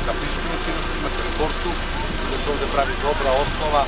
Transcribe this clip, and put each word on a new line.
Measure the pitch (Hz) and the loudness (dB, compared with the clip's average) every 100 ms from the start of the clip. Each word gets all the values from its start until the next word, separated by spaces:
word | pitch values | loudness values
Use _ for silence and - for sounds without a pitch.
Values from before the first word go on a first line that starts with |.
ka | - - | -2 -2
fizičkim | - - - 339 | -2 -2 -2 -2
aktivnostima, | - - - - - - | -2 -2 -2 -2 -2 0
ka | - | -2
sportu, | - 151 - 175 - - - - - 131 | 0 0 0 -2 -2 -2 -2 -2 -2 -2
da | 135 | 0
se | 156 | 0
ovde | 143 135 | 0 0
pravi | 143 139 139 143 | 2 2 0 0
dobra | 147 139 131 | 2 4 4
osnova | 143 - 156 147 | 2 0 2 2